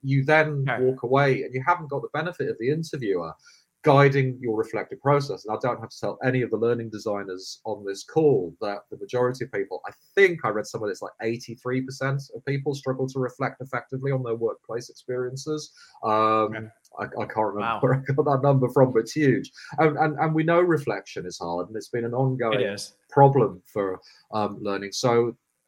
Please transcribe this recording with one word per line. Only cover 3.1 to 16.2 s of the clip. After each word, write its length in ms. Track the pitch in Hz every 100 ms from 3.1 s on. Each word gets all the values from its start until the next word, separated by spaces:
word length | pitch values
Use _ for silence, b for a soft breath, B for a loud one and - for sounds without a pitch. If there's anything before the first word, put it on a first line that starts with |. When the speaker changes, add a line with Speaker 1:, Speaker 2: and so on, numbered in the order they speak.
| 90 82 - b b b _
Speaker 1:
guiding 560 | 151 139 139 139 131 123
your 160 | 123 110
reflective 440 | 110 110 - 98
process. 440 | 135 143 135 92
And 100 | 107
I 60 | 110
don't 200 | 127 113
have 100 | 113
to 100 | -
tell 180 | 104 -
any 180 | 131 127
of 80 | 117
the 60 | 110
learning 340 | 117 120 113
designers 720 | 104 107 101 98 92 95 -
on 200 | 110 104
this 180 | 101 98
call 520 | - 160 156 113 85 80
that 180 | 104 101 -
the 60 | 101
majority 480 | 101 123 123 131
of 80 | -
people, 300 | 101 95 92 101
I 60 | - _
think 260 | - 196 165
I 40 | 113
read 180 | 107 104
somewhere 240 | 110 107
it's 120 | 92
like 100 | 101 -
eighty-three 600 | 113 120 - 117 127 131
percent 400 | 131 135 135 139 -
of 100 | - -
people 280 | 139 143
struggle 320 | 135 135 131 131
to 100 | 135
reflect 420 | 127 - 131 -
effectively 500 | 131 123 - 131 135
on 120 | 131
their 140 | 123 117
workplace 520 | 113 - - 117 -
experiences. 840 | - - 123 127 135 156 156 - B B B
Um, 100 | 110
Speaker 2:
Okay. 540 | 107